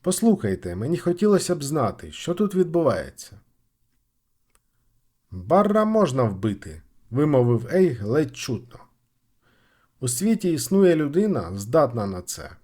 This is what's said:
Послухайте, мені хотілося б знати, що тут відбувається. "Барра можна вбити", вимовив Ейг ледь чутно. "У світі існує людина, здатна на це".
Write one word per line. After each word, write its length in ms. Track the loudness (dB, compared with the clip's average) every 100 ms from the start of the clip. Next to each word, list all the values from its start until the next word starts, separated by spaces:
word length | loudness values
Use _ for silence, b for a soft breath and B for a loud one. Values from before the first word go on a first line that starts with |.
Послухайте, 760 | -2 2 2 2 0 -4 -6 -6
мені 220 | -4 -2
хотілося 560 | -2 0 2 2 2
б 100 | -4
знати, 480 | -2 -2 -2 -4 -16
що 220 | -12 -8
тут 200 | -2 -2
відбувається. 840 | 0 0 2 2 0 -6 -14 -20 -20 _ _ _ _ _ _ _ _ _ _ _ _ _ _ _ _ _ _ _
"Барра 540 | -14 2 2 4 2
можна 380 | 2 2 2 2
вбити", 600 | 0 0 -4 -4 -10 -18 _ _ _
вимовив 580 | 0 4 4 4 2 0
Ейг 320 | 2 2 0
ледь 320 | -2 0 -2 -6
чутно. 420 | -8 -8 -8 -20 -20 _ _ _ _ _ _ _ _ _ _ _
"У 80 | -6
світі 440 | -2 0 0 0
існує 440 | -2 0 4 4 4
людина, 600 | 2 0 0 -2 -4 -8
здатна 480 | -2 2 2 0 -6
на 160 | -6
це". 280 | -10 -14 -14 -20